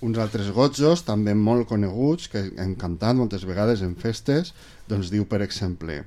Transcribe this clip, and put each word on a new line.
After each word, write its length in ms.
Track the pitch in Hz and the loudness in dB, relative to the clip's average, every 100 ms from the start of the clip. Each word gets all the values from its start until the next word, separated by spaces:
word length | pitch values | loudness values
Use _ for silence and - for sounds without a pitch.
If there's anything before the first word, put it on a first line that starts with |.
Uns 160 | 123 113 | 0 0
altres 320 | 107 110 101 | 0 -2 -2
gotxos, 520 | 101 139 135 147 170 | 2 2 4 4 4
també 280 | - 107 104 | 2 0 2
molt 320 | 104 107 120 113 | 4 4 4 2
coneguts, 600 | 107 101 98 135 170 - | 0 0 2 0 0 -4
que 140 | 110 98 - | -6 -6 -4
hem 180 | 92 90 | -4 -4
cantat 400 | 92 85 107 127 | -4 -2 2 2
moltes 280 | 117 98 | 2 -2
vegades 380 | 92 92 107 113 | -4 0 2 2
en 120 | 92 87 | 0 -4
festes, 580 | 117 110 - 143 180 - - - - | -4 -4 0 0 0 -10 -20 -20 -4
doncs 220 | 107 92 | -2 0
diu, 140 | 104 101 | 0 0
per 120 | 104 | -2
exemple 600 | 98 - 98 90 82 73 | -2 -4 -4 -4 -6 -8